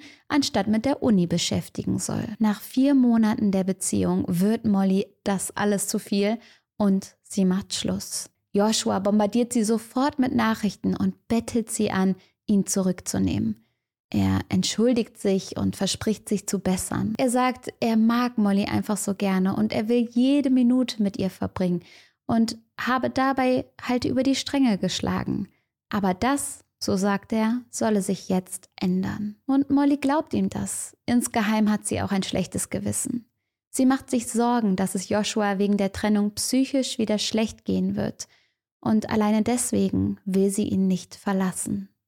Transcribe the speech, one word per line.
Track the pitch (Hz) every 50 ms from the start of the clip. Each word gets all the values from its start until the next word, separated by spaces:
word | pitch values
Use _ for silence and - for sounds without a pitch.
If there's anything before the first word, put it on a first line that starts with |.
| - - - _ _ _
anstatt | - 294 277 - - 208 196 214
mit | 214 220 220
der | 269 285 - -
Uni | 254 220 185 175
beschäftigen | 175 - 175 - - 214 180 165 - _ - - - - 190
soll. | - - - - - - 214 -
Nach | 226 214 208 -
vier | - - - 262 262 277 285
Monaten | 269 247 240 233 233 226 214 214 - 220 202
der | 190 190 190
Beziehung | 190 185 - - - - 202 185 175 180 185 - -
wird | 185 170 185 208 226 226 226
Molly | 220 202 196 190 190 190 190 - - _ _ _
das | - 202 185 - - -
alles | - 208 208 208 196 - -
zu | - 214
viel | - - - 202 202 202 226 226 - - - _ _ _ _
und | _ 214 202 196 190 - - - _ _
sie | - - - 190
macht | 185 180 196 202 - -
Schluss. | - - - 180 190 - - - - - - _ _ _ _ _
Joshua | 202 202 220 220 - - 226 208 196
bombardiert | 190 208 202 214 214 202 - 240 240 240 -
sie | 240 214
sofort | 202 226 220 - - - 254 262 294 294 -
mit | 254 254 -
Nachrichten | 240 226 220 220 220 - 202 - - - 196 185
und | - - 190 185 - _ _
bettelt | 233 226 233 - - 240 220 -
sie | - - 214 -
an, | - 190 190 196 185 - _ _ _ _ _
ihn | - 214 196 185
zurückzunehmen. | - - 196 185 185 180 180 - - - 196 190 190 - 202 220 226 214 - _ _ _ _ _ _ _ _ _ _ -
Er | 208 196 190 190 190 - -
entschuldigt | - 185 185 - - - 220 247 254 240 220 - _ -
sich | - 202 190 190 185 - -
und | - 202 196 190
verspricht, | - 196 185 - - - 226 214 - - -
sich | 214 196 - -
zu | - 196
bessern. | - 190 185 185 - - - - 190 208 220
Er | - 269 254
sagt, | 233 254 254 254 247 247 - - - _
er | - 233 226
mag | 220 220 226 233 240 247 240 247 -
Molly | 208 202 196 196 208
einfach | - - 208 196 - 214
so | 196 - - 196
gerne | - 208 196 190 185 185 190 196
und | 214 214 214 -
er | - 220 214
will | 240 247 233 233
jede | - 240 247 262 277 285 277 277
Minute | 262 254 247 240 247 254 254 247 - -
mit | 214 202 196
ihr | - 196 190
verbringen | - - - 190 - - 190 180 180 170 - - - - - _ _ _ _ -
und | 240 226 226 220 - - _ _ _ -
habe | - 233 247 262 254 -
dabei | 233 269 262 262 254 262 254 254 254 254 269 - _ - -
halt | - 240 254 247
über | - - 247 262
die | 269 269
Stränge | 262 - - - 285 269 247 208 180
geschlagen. | - 185 - - - - 185 185 - - - - 190 - _ _ _ _ _ _ _ _
Aber | - 208 196 190 185
das, | 185 - 247 277 285 - - - - _ _ _ _
so | - - 202
sagt | 190 190 202 202 196 - _ 226
er, | 220 220 220 233 247 240 _
solle | - - 233 226 214 202 185
sich | - 196 - - -
jetzt | 185 185 185 - - - - _ _ -
ändern. | - 185 180 185 190 196 202 208 208 208 - - _
Und | - 269 277 277 -
Molly | 285 277 285 285 294
glaubt | 285 294 269 277 311 320 - -
ihm | 214 190 196
das. | - 208 202 190 - - - - - _ _
Insgeheim | - 240 240 - - - 240 214 214 220 220 214 208
hat | 208 208 -
sie | - - 92
auch | 98 190 202
ein | 190 190
schlechtes | - - - 180 - - 196 - -
Gewissen. | - - 202 208 208 - - - 240 240 - _ _ _ _ _ _ _ _ _
Sie | - - 262
macht | 254 269 269 - -
sich | - 247 226 -
Sorgen, | - 220 233 240 240 240 226 202 185
dass | - 190 185 -
es | 196 180 -
Joshua | 214 208 214 - - 220 208 202 202 190
wegen | 202 202 208
der | 196 202 190 196
Trennung | - - 208 214 208 208 208 208
psychisch | - - - - 254 269 - - 277 254 247 - -
wieder | 220 208 214 208
schlecht | - - - 220 226 220 - - _
gehen | - 190 185 185 190 196
wird. | 208 208 214 - - - - _ _ _ _ _ _ _ _ _ _
Und | - - 220 220 - -
alleine | - 214 214 208 214 220 214
deswegen | - 240 247 - - - 202 196 190 190 190 190 208 202 - _
will | 196 185 190 196 202
sie | 196 214 208 -
ihn | 202 190 190
nicht | 190 185 180 - - -
verlassen. | - - - 196 190 190 185 180 - - - 208 202 196 - _ _ _